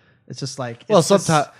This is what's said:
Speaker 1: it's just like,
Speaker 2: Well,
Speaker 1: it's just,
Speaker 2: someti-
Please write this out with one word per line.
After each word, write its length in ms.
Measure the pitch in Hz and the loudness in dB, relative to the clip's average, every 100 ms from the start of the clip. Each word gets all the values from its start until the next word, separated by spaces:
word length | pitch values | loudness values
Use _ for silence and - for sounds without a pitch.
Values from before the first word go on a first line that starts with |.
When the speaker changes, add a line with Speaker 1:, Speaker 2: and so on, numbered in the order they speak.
| _ _ - | _ _ -20
Speaker 1:
it's 100 | 131 | -12
just 220 | 135 - | -12 -10
like, 240 | 123 117 - | -12 -12 0
Speaker 2:
Well, 120 | 202 | 2
Speaker 1:
it's 80 | - | 4
just, 200 | 196 180 | 2 2
Speaker 2:
someti- 220 | 151 - | 0 -2